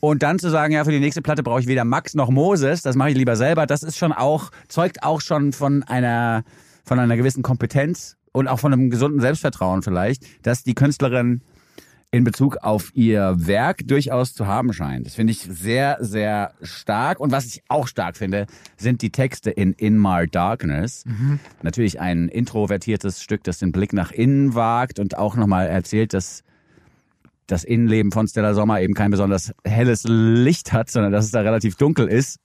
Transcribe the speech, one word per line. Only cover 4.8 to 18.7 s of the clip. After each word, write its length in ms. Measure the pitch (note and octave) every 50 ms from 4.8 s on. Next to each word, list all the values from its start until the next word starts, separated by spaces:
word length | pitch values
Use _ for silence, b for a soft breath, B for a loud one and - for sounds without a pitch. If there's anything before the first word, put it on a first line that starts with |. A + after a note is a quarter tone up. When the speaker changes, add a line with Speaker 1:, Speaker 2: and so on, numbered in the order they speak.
| E3+ F3+ - - -
Speaker 1:
auch 180 | D3 D#3+ D#3
schon 320 | - - E3+ D3+ C#3+ C#3+ C3
von 300 | - C#3+ C#3 C#3+ C#3+ C3+
einer, 600 | - B2+ B2+ B2 A#2+ A#2 A#2 A#2+ A#2 A2+ A2 A2+ b b b b b b b b
von 140 | - B2+ B2
einer 180 | B2 A#2+ A#2
gewissen 260 | A#2 B2 C3+ C3 - B2
Kompetenz 760 | - B2+ B2+ A#2+ A2 - C#3 C#3 D3+ F3 - - - - _ _ _ _
und 140 | B2 C3+ B2+
auch 100 | C3 A#2+
von 140 | - D3 C#3
einem 180 | B2 C3 B2+
gesunden 300 | A#2+ A#2 B2 D3 D3+ C#3+
Selbstvertrauen 600 | A#2+ B2+ D3 D#3+ - D3+ B2 - F#2+ F#2 F#2 F#2+ F#2
vielleicht, 420 | G#2+ F#2 F2 F#2 G#2+ C3+ C3 B B B B B
dass 160 | - A#2+ B2 -
die 120 | - A#2+
Künstlerin 680 | - C#3 C#3 D3 - C#3+ C3 A#2+ B2 A#2+ A#2+ A#2+ B2 - B B B B B B B B B B B B B -
in 100 | B2 B2+
Bezug 340 | A#2+ G#2 - C#3 G#2 - -
auf 320 | - - G#2+ G#2+ F2+ - -
ihr 400 | - A#2 A2+ A2 G#2 G2 F#2+ F#2
Werk 500 | F2 E2 E2 G2+ G#2 A#2+ D#3 F#3+ - - -
durchaus 440 | C#3 C#3+ C#3+ C3+ C#3 B2 B2+ B2+ -
zu 140 | - A2+
haben 260 | G2 G2 A#2 B2 B2 G#2
scheint. 340 | E2 E2 C#2+ C2+ B1+ A#1+
Das 80 | B1+ -
finde 180 | - A2+ A2+ A2+
ich 80 | - - F2+
sehr, 480 | F#2 E2 F2 G2+ A2+ B2+ C#3 C#3 C#3+ -
sehr 520 | B2 A2 G2 A2 G#2 G#2 G#2+ G#2 G2+ - - _ -
stark. 560 | E2+ - - - - G#2+ G#2 A#2+ D3 F3+ -
Und 140 | C#3 D3+ C3
was 120 | C3+ C3+
ich 160 | A#2+ - - _ _
auch 200 | B2+ D3+ C3+ B2
stark 280 | - - G2 E2+ F2
finde, 300 | - A2 F#2+ F#2 G2+ G2+ B B B B B